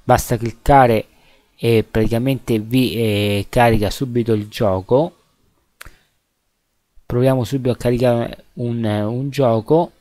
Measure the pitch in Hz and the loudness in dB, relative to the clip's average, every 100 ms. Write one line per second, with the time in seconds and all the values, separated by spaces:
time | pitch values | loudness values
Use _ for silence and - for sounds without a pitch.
0 | - 123 - 117 117 - - 139 123 110 | 2 0 0 -4 -4 -4 4 6 6 2
1 | - _ _ _ _ _ 117 113 107 113 | -2 _ _ _ _ _ 2 2 0 -2
2 | 110 113 131 135 - 113 110 127 123 104 | 0 0 -2 -4 -2 -4 0 0 0 -2
3 | 113 104 104 101 98 127 120 110 101 - | -2 0 0 -2 -2 2 2 2 -2 -4
4 | 135 120 113 110 104 - 107 92 92 127 | -4 -2 0 -2 -4 -4 -2 -2 0 0
5 | 175 _ _ _ _ _ _ _ - _ | 0 _ _ _ _ _ _ _ -20 _
6 | _ _ _ _ _ _ _ _ _ - | _ _ _ _ _ _ _ _ _ -20
7 | _ 120 131 131 113 139 123 117 123 123 | _ 0 2 0 -2 -2 -2 -2 -2 0
8 | 123 120 113 - _ - 120 117 113 107 | 2 0 -4 -10 _ -8 -6 -4 -2 -2
9 | 104 123 139 135 127 113 107 156 175 _ | -4 -4 -6 0 2 2 2 0 0 _